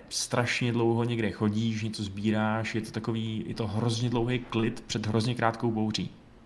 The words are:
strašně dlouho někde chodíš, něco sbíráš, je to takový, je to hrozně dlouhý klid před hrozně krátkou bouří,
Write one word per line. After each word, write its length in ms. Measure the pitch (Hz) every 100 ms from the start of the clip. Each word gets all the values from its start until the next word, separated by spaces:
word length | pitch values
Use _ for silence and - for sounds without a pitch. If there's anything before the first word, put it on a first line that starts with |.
| -
strašně 640 | - - 110 120 - 120
dlouho 320 | 117 117 117
někde 280 | 120 117 107
chodíš, 520 | 90 107 104 113 110
něco 200 | 110 110
sbíráš, 720 | 104 98 107 107 107 110 110 113
je 60 |
to 100 | 107
takový, 520 | 113 110 113 113 110 -
je 60 | 113
to 120 | 110
hrozně 420 | 101 120 113 123
dlouhý 300 | 120 120 123
klid 440 | 123 113 113 - -
před 180 | 117 107
hrozně 280 | 110 113 117
krátkou 360 | 113 113 120
bouří, 380 | 110 107 107 90 - - -